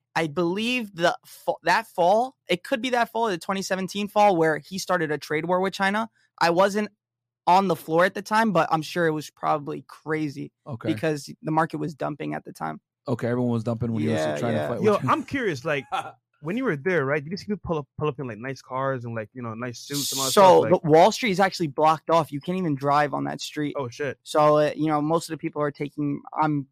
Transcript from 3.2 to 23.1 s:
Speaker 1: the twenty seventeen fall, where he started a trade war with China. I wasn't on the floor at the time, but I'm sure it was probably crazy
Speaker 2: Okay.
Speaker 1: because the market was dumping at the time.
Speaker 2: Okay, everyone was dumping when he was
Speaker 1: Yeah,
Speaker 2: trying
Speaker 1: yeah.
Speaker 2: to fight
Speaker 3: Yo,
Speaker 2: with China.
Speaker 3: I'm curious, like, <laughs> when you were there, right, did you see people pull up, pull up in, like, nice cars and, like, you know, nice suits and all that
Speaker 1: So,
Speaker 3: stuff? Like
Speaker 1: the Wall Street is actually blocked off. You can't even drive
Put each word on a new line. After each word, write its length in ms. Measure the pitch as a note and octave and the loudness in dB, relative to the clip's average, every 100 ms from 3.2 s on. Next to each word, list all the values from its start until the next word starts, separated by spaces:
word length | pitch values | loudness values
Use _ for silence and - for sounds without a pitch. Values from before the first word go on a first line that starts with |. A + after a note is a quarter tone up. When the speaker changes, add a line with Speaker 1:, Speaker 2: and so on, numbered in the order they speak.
| A3+ | -2
Speaker 1:
the 100 | F3 | -4
twenty 240 | - G3 | -4 -6
seventeen 480 | F#3+ F#3 F#3+ G3+ G#3 | -4 -4 -4 -6 -4
fall, 260 | G#3 G#3 F3 | 4 4 6
where 220 | D#3+ D3+ | 2 2
he 200 | - F#3 | -4 -12
started 320 | - F3+ D#3 | -2 -2 0
a 80 | D3+ | -4
trade 280 | - D#3 E3 | -4 -4 0
war 160 | F3+ | 0
with 120 | F#3+ | 0
China. 360 | - G3 G#3 A3+ _ _ - | 0 -2 0 -4 _ _ 0
I 120 | E3+ | 2
wasn't 400 | E3+ G3+ G3+ G#3 _ _ _ _ _ - | 4 4 2 -6 _ _ _ _ _ 4
on 220 | F3+ G3 | 4 4
the 80 | D#3+ | -2
floor 260 | - D#3+ | 0 2
at 100 | F#3+ | 2
the 80 | G3+ | 0
time, 300 | G3 G#3+ A3+ | -2 0 2
but 160 | E3+ D3+ | 2 2
I'm 80 | D#3+ | 0
sure 260 | D3 F3+ E3 | -2 0 0
it 40 | |
was 180 | D#3 D3 | 0 -6
probably 560 | _ D#3 D3+ C#3+ D3+ - | _ -2 -2 -4 -10 -12
crazy 640 | - D3 D#3 D3+ C#3 C#3+ _ - | -18 -6 -4 -4 -6 -14 _ -14
Speaker 2:
Okay. 240 | B2 A2+ | -8 -4
Speaker 1:
because 360 | G#2+ D#3+ D3 - - | -2 -2 -4 -6 -12
the 100 | D#3 | -4
market 260 | D#3 D#3+ D3+ | 0 0 -2
was 180 | D3+ D3 | -8 -6
dumping 380 | D3 D3 D3+ | -8 -6 -8
at 100 | D3+ | -8
the 80 | - | -12
time. 300 | - D#2 D#2 _ _ - | -10 -10 -10 _ _ -8
Speaker 2:
Okay, 200 | A#2 A#2+ | -4 -2
everyone 220 | B2 B2 | -2 0
was 120 | A#2 | -2
dumping 300 | A#2 A#2 A#2+ | -2 -4 -4
when 100 | A2+ | -2
he 60 | D3+ | -2
was 100 | - | -2
Speaker 1:
Yeah, 180 | - D3 | -2 -4
Speaker 2:
trying 160 | - - | -2 -2
Speaker 1:
yeah. 60 | |
Speaker 2:
to 40 | D3+ | -4
fight 80 | - | 0
Speaker 3:
Yo, 80 | G#3 | 2
Speaker 2:
with 80 | G3+ | 2
China. 120 | C3+ | 2
Speaker 3:
I'm 100 | D4+ | -2
curious, 420 | - C#4 A3 C#3 D#3 | -2 -4 -4 -4 -4
like, 200 | C#3+ C3+ | -4 -4
<laughs> 280 | F3+ D3+ - _ _ | -8 -8 -16 _ _
when 160 | D3 A3+ | -8 -4
you 60 | C4 | -2
were 100 | D3 | -2
there, 300 | D3 F3 C3+ | 0 0 2
right, 180 | D#3 | -2
did 80 | D3 | -4
you 60 | F#3+ | -10
see 80 | - | -6
people 160 | G3+ | -8
pull 140 | - D#3+ | -4 -6
up, 80 | C#3 - | -6 -4
pull 100 | D3+ | -4
up 120 | C#3 | -4
in, 80 | C3 | -8
like, 100 | G#2 | -10
nice 240 | C3 C3 | -10 -12
cars 440 | - C3 C3+ C3 A#2+ | -8 -4 -2 -2 -6
and, 100 | A2+ | -8
like, 140 | A2 | -8
you 80 | C3 | -10
know, 120 | A#2+ | -10
nice 260 | A2 B2 A#2+ | -8 -10 -10
suits 320 | - C#3+ C3 | -10 -6 -4
and 80 | C3+ | -4
all 60 | C3+ | 0
that 60 | |
Speaker 1:
So, 300 | G#3 F#3+ E3 | 8 10 10
Speaker 3:
stuff? 100 | C#3+ | 6
Like 100 | F3+ | 2
Speaker 1:
the 60 | D#3 | 6
Wall 220 | D#3 G3 | 8 8
Street 200 | - A#3+ | 4 -2
is 80 | F3+ | 2
actually 280 | F#3+ - D#3+ | 0 0 -4
blocked 420 | C3 D#3 D#3+ - | 2 4 4 2
off. 220 | E3 D3+ | 0 0
You 80 | C#3+ | -6
can't 160 | F3 F#3 | -6 -4
even 180 | F3 C3+ | -2 -2
drive 380 | C#3+ C#3+ D3 | 2 2 2